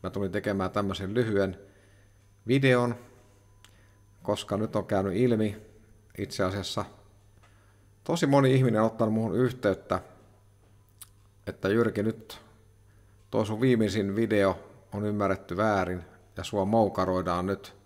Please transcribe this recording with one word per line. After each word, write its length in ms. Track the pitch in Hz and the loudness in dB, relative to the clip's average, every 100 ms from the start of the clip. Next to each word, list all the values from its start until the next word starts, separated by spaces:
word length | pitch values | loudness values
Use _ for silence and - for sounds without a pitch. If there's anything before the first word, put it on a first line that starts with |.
Mä 60 | 92 | -6
tulin 220 | 98 98 | -4 -2
tekemään 400 | 101 - 98 95 | -2 -2 -2 -2
tämmöisen 420 | - 101 95 98 | -2 -4 -4 -4
lyhyen 460 | 110 113 101 95 90 - _ - - - - - _ - | -2 0 0 0 -4 -16 _ -20 -20 -20 -20 -20 _ 0
videon, 480 | 135 135 123 120 117 - - - _ _ - - - _ _ _ _ | 2 4 4 2 -4 -12 -20 -20 _ _ -20 -20 -20 _ _ _ _
koska 340 | - 101 - 101 | -6 -6 -4 -4
nyt 180 | 110 107 | -2 -4
on 100 | 98 | -2
käynyt 300 | 101 98 92 | 0 0 2
ilmi, 460 | 123 113 107 101 - - - - _ - | 2 2 0 -4 -16 -20 -20 -20 _ -10
itse 260 | 98 - | -10 -2
asiassa 420 | 92 101 90 - 101 - - _ _ _ - - _ _ _ _ | -2 -2 -6 -6 -8 -12 -20 _ _ _ -20 -20 _ _ _ _
tosi 240 | - 165 143 | -6 -2 4
moni 280 | 139 135 131 | 4 6 4
ihminen 260 | 127 107 | 4 4
on 60 | 110 | 2
ottanut 260 | - 113 | 2 0
muuhun 220 | 110 113 92 | 0 0 0
yhteyttä, 680 | 127 127 104 92 - 90 - - - _ _ _ _ - _ _ - - _ _ - | 0 0 0 -2 -2 -6 -6 -20 -20 _ _ _ _ -20 _ _ -20 -20 _ _ -14
että 220 | - 92 | -6 0
Jyrki, 340 | 107 113 107 | 2 2 0
nyt 380 | 104 110 - - - - - _ _ - - _ _ | -2 -4 -12 -20 -20 -20 -20 _ _ -20 -20 _ _
tuo 140 | 110 107 | -4 -2
sun 160 | 110 | 0
viimeisin 540 | 131 120 110 101 98 101 | 2 4 2 0 -2 0
video 440 | 113 107 98 92 - - _ | 0 4 4 2 -8 -20 _
on 120 | 101 107 | -6 -4
ymmärretty 520 | 104 98 92 - 87 | -2 0 -2 -4 -2
väärin 480 | 110 101 90 90 85 - - - | 2 2 0 -4 -10 -20 -18 -12
ja 60 | |
sua 220 | 87 104 98 | -6 -2 2
moukaroidaan 800 | 113 104 - 92 92 87 87 92 | 2 2 0 -2 0 -2 -2 -2
nyt 300 | 98 - - | -4 -8 -20